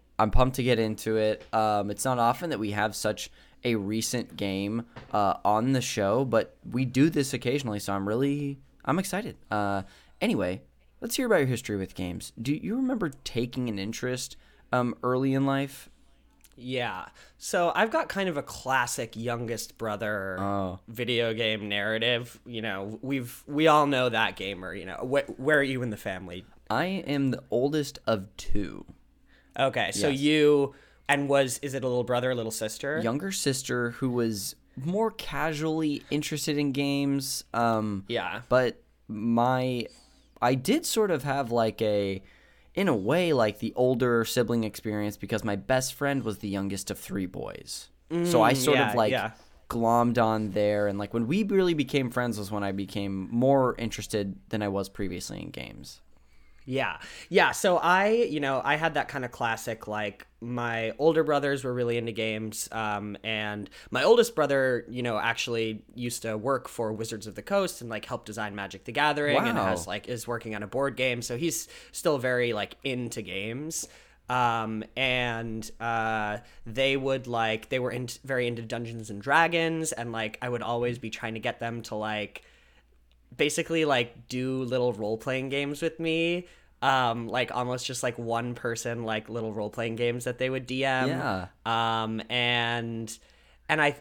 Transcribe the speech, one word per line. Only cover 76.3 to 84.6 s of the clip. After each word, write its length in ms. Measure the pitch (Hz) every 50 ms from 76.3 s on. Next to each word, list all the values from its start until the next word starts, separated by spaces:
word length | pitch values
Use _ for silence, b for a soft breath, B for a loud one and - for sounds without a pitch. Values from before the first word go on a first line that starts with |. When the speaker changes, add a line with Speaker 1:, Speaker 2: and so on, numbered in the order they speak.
| 104 107 B B B B -
Speaker 2:
they 300 | 120 107 127 135 135 135
would, 320 | 139 131 135 135 131 117 123
like, 400 | 120 113 113 110 110 110 - -
they 120 | 131 127
were 120 | 123 127
in-, 160 | - 123 127 120 - - -
very 240 | 131 135 127 123 120
into 140 | 120 117
Dungeons 480 | 117 113 123 117 120 113 113 117 110 104
and 120 | 104 101
Dragons. 720 | 104 135 139 160 165 165 170 165 165 160 165 160 160 156
And, 220 | - - 117 120 113
like, 240 | 113 110 110 110 -
I 60 | 127 123
would 140 | 123 117
always 360 | 104 104 120 120 120 123 120 120
be 120 | - 110
trying 240 | - - - 113 110
to 80 | 113
get 180 | 110 120 117 -
them 220 | 117 117 117 117 113
to, 120 | - 113
like, 480 | 107 107 107 107 107 104 101 - - b b b b b b b b b _ _ _ _ _ _ _ _ _ -
basically, 480 | - 151 147 - - 160 - 165 165 156
like, 440 | 147 139 123 120 120 - - 117 -
do 340 | 127 127 127 131 131 131